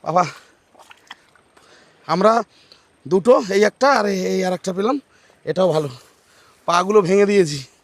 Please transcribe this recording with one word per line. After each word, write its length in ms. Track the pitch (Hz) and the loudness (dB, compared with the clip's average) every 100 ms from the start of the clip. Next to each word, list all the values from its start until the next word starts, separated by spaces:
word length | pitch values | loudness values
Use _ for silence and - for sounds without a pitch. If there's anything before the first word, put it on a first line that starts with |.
বাবা, 200 | - 170 165 - _ _ _ _ _ - _ - _ _ _ _ _ - _ _ - | -2 -2 -2 -8 _ _ _ _ _ -20 _ -20 _ _ _ _ _ -20 _ _ -6
আমরা 240 | 165 202 226 214 _ _ _ _ _ 131 | 0 2 2 -4 _ _ _ _ _ -2
দুটো, 280 | 190 180 294 208 | 0 4 2 2
এই 80 | 196 208 | 0 0
একটা 180 | _ 269 262 | _ 2 2
আর 60 | 208 | 0
এই, 60 | 190 185 | -4 -4
এই 60 | 190 185 | -4 -4
আর 60 | 180 | -4
একটা 120 | - 180 | -8 -6
পেলাম, 200 | 208 277 _ _ _ _ - | -4 -4 _ _ _ _ -8
এটাও 220 | 156 185 | -2 0
ভালো। 140 | 156 147 123 _ _ _ _ _ _ - | 0 -4 -12 _ _ _ _ _ _ -2
পাগুলো 300 | 175 185 214 170 | -2 2 0 2
ভেঙে 180 | 196 202 | 2 2
দিয়েছি। 280 | 202 165 143 131 _ | 2 0 -4 -14 _